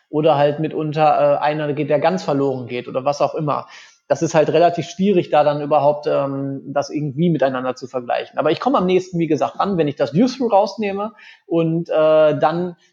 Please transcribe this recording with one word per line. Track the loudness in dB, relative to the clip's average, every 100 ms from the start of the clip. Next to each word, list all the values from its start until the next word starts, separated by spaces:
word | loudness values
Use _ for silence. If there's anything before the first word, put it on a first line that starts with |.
| _
oder | 0 2 4
halt | 2 2
mitunter, | -4 -4 -4 2 2 4 2 2
äh, |
einer | 0 -2 -4
geht, | -4 0
der | 0
ganz | 0 0
verloren | -2 0 0 -2 -6
geht | -10 -6
oder | -4 -2
was | -2
auch | -2
immer. | -2 -4 -4 -6 -18 -20 _ -6
Das | -4
ist | 0
halt | 0 2
relativ | 4 2 0 -8
schwierig, | -2 0 0 2
da | 2
dann | 2 0
überhaupt, | 0 2 2 0 -2
ähm, | -2 -2 -4 -6 -8 -6
das | -4 -4
irgendwie | -4 -6 0 0
miteinander | 2 0 -2 -6 -6
zu | -8
vergleichen. | -8 -4 -4 -4 -2
Aber | 0
ich | 0
komme | 0 0
am | 2
nächsten, | 0 0 -4
wie | 0
gesagt, | 0 -2 -2
ran, | -2 0
wenn | 0
ich |
das | 0 -2
View-Through | 2 0 0 0
rausnehme | 2 2 -2 -6 -4 -8 -10 -20 -18 -4
und, | 0 0 -2 -2
äh, |
dann | 2 4 6 4 4 0 0 -6 -8 _